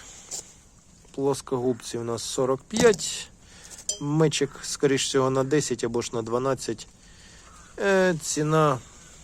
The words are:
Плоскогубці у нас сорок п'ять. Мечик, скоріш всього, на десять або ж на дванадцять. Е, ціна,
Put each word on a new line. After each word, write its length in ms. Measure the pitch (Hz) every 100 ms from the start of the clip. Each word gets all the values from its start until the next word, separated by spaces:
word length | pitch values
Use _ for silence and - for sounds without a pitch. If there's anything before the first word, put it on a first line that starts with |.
| - - - - - - - - _ - - -
Плоскогубці 840 | 139 131 - 131 127 117 - 117
у 60 |
нас 200 | 117 117
сорок 380 | - - 127 131
п'ять. 680 | - 220 240 180 - - - - - - - - - -
Мечик, 580 | 143 151 160 143 139 -
скоріш 420 | - - 143 135 -
всього, 240 | 139 131
на 140 | 131
десять 400 | 135 151 - 120
або 180 | 120 120
ж 80 | 117
на 80 | 117
дванадцять. 680 | 110 120 135 131 - 113 - - - - - - - - - -
Е, 360 | 202 190 185 160
ціна, 580 | - - 151 160 156 127 - - - -